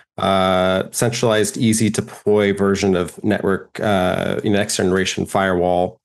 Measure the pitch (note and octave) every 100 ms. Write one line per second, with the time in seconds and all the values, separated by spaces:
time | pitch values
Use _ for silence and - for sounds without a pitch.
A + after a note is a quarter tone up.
0 | _ - F#2+ F#2+ F#2 F#2 F#2 F#2 - -
1 | A#2+ B2 A#2+ G#2+ G#2 - A2+ A2 G#2+ G#2+
2 | - - - G#2 G2+ G2 G2 G2 G2+ F2+
3 | F2 - G#2+ G2 G2 F#2 - - G#2+ F#2+
4 | F#2 - - - - G2+ G#2 - F#2+ F#2+
5 | F#2 - F#2 G2+ F#2+ F2+ F2+ F2+ F2+ -